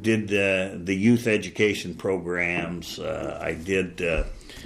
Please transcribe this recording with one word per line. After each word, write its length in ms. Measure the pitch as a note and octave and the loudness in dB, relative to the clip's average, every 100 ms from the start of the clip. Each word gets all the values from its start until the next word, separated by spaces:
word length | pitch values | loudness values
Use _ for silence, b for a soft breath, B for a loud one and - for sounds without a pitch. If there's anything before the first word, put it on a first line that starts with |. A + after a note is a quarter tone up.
did 280 | A2 A2 G2 | 2 2 2
the, 520 | G2+ G2 F#2+ F#2+ F#2 | 2 4 2 0 -4
the 120 | F2 | -2
youth 320 | F#2+ A2 A#2 A#2 | 4 6 6 4
education 680 | G#2+ F#2 - G#2+ F#2 F2+ | 0 0 2 2 2 -4
programs. 1040 | E2 G2+ F#2+ E2+ F2 F2 F2 E2+ F2 - - | -4 -2 -2 -2 -2 0 -2 -4 -6 -8 -8
Uh, 400 | D#2 D#2 D2 D2 | -6 -4 -6 -6
I 120 | D#2+ | -4
did, 460 | E2 E2+ F#2+ F2+ F2 | -4 0 0 0 -2
uh, 240 | E2+ D#2 - - B B | 0 0 -2 -6 B B